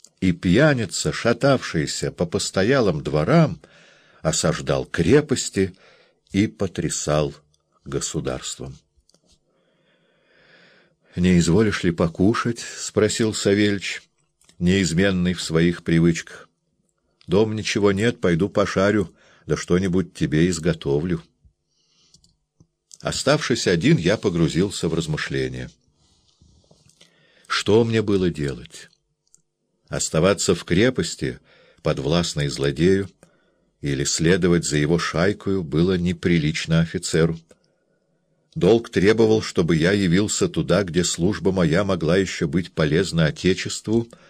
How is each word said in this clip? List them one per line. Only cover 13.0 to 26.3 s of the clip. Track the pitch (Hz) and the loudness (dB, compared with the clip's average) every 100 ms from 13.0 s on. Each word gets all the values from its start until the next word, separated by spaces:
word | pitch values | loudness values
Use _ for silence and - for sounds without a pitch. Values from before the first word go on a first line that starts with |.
| 104 - 110 | 0 0 -2
Савельич, | 104 104 101 104 101 - - _ _ _ _ _ - | -2 0 2 2 0 -6 -10 _ _ _ _ _ -4
неизменный | 87 95 87 80 98 92 87 | 0 2 2 2 0 2 -2
в | 87 | -4
своих | - 80 87 82 | -2 2 2 0
привычках. | - 82 85 82 - - - _ _ _ _ _ _ _ - | 0 2 4 2 -6 -18 -20 _ _ _ _ _ _ _ -2
«Дом | 92 110 107 | 0 0 -2
ничего | - 110 101 | -4 0 2
нет, | 98 117 120 | 2 0 0
пойду | 92 82 101 | 0 0 0
пошарю, | - 98 95 98 107 87 _ _ _ - | 0 0 0 2 2 -2 _ _ _ -6
да | 76 | -6
что-нибудь | - 87 95 90 85 | 0 0 2 -2 -2
тебе | - 76 76 90 | -4 -2 2 0
изготовлю». | 82 82 80 - 71 90 82 - _ _ _ _ _ _ _ _ - _ _ _ _ _ _ _ - | 0 -4 -4 -2 -2 -2 -6 -8 _ _ _ _ _ _ _ _ -20 _ _ _ _ _ _ _ -12
Оставшись | - - - 151 - 117 110 | -8 -4 0 0 0 -2 0
один, | 87 110 160 | 2 2 2
я | 87 107 | 2 0
погрузился | 110 85 80 73 98 - 87 | 0 0 0 0 -2 -2 -4
в | |
размышления. | 80 80 73 - 67 64 64 123 _ _ _ _ _ _ | -2 -4 -4 -4 -4 -6 -6 -12 _ _ _ _ _ _